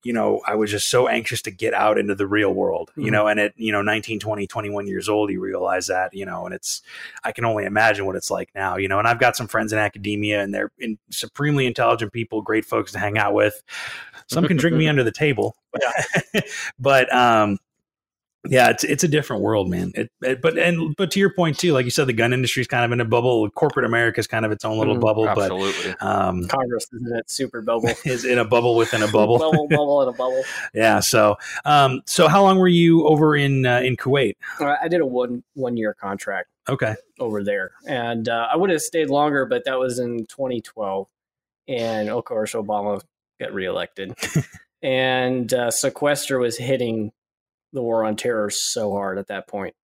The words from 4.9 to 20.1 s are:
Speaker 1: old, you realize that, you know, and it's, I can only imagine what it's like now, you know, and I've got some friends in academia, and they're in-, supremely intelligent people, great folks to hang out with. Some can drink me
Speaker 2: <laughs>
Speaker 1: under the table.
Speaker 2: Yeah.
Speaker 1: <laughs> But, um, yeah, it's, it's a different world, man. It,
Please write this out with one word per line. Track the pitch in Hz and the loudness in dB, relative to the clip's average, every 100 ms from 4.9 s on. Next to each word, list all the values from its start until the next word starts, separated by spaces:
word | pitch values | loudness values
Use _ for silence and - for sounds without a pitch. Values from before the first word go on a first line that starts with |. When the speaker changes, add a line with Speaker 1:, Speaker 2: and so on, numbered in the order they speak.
| 95 98 | -6 -2
Speaker 1:
old, | 107 104 | 0 0
you | 92 | -2
realize | 95 95 92 90 90 | -4 -4 -2 -2 -2
that, | 92 92 | -2 -2
you | 95 95 | -6 -10
know, | 85 87 | -10 -10
and | 95 | -10
it's, | - - - - - - 113 | -10 -10 -12 -18 -18 -10 -8
I | |
can | - 117 | -4 -2
only | 107 98 | -2 -2
imagine | 104 113 101 95 | 2 4 2 -2
what | 92 | -4
it's | - | -4
like | 92 87 101 | -6 -6 -6
now, | 95 92 | -4 -2
you | 95 | 0
know, | 98 | 2
and | 110 | 2
I've | 117 | 4
got | 123 - | 2 0
some | 113 | -4
friends | 113 110 | -2 -2
in | 107 | 0
academia, | 104 104 101 104 104 104 | -2 -4 -6 -4 -2 -2
and | 98 | -2
they're | 101 101 _ | -4 -6 _
in-, | 113 - _ | -8 -8 _
supremely | - 117 - 147 143 127 | -12 -10 -4 0 2 0
intelligent | 117 117 117 107 | 0 2 2 -2
people, | 117 113 110 | -6 -4 -6
great | 101 110 - | 0 -2 0
folks | 113 - | -4 -4
to | 95 | -6
hang | 104 107 | -4 0
out | 101 | 0
with. | 104 107 - _ - - - - - - | 2 0 -2 _ -14 -12 -14 -18 -20 -6
Some | 139 175 | -2 2
can | 170 | 2
drink | 160 160 | 2 2
me | 156 | 2
Speaker 2:
<laughs> | |
Speaker 1:
under | 147 | 2
the | 117 | 0
table. | - 151 113 104 - _ 117 | 0 0 0 -2 -4 _ -4
Speaker 2:
Yeah. | 123 185 - 185 - 214 - | -2 -2 -2 -4 -2 -4 -4
Speaker 1:
<laughs> | - - - | -10 -12 -2
But, | 131 135 127 | 4 4 4
um, | 123 123 113 107 101 _ _ _ _ _ _ _ _ - | 4 6 6 4 0 _ _ _ _ _ _ _ _ 0
yeah, | 131 120 | 4 6
it's, | 113 | 4
it's | - 147 | 0 0
a | 170 | 2
different | 147 139 113 | 0 0 -2
world, | 101 110 92 | 0 0 0
man. | 87 90 | -2 -4
It, | 107 110 | -6 -8